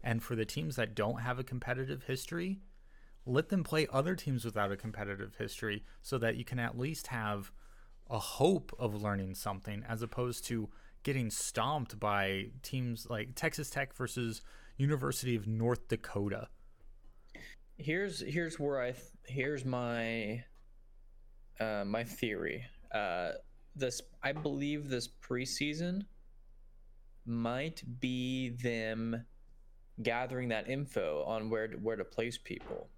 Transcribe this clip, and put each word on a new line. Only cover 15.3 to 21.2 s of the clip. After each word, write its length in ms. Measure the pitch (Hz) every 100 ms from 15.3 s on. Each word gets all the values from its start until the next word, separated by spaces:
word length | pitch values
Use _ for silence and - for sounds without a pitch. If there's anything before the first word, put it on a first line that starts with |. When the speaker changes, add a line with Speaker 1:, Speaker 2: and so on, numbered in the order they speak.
| 117
Speaker 1:
of 120 | 104
North 400 | 110 117 120 -
Dakota. 600 | 110 - 101 101 101 110 - - - - - - - - - - - - -
Speaker 2:
Here's, 420 | 143 160 202 143
here's 380 | - 151 165 156
where 220 | 147 139
I 100 | 123
th-, 120 | 127 - - -
here's 400 | 131 131 147 127
my, 800 | 123 120 117 113 113 107 117 - - - - - - - -